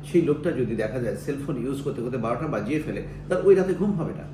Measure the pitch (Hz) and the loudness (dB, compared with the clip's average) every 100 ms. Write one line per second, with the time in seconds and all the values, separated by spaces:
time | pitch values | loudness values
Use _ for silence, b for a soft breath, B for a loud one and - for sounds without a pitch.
0 | - 175 143 147 175 147 113 110 110 131 | 2 2 4 2 0 -2 -2 0 -2 -2
1 | 117 98 - 139 - 127 120 143 143 - | -4 -4 -4 -6 -4 -4 -4 -4 -4 -4
2 | 117 131 113 120 156 110 104 151 - - | -4 -2 -2 -2 -2 -4 -2 -2 -2 -6
3 | - B B 185 190 190 185 175 208 165 | -8 B B 2 8 8 6 2 0 0
4 | 156 - - | -2 -6 -10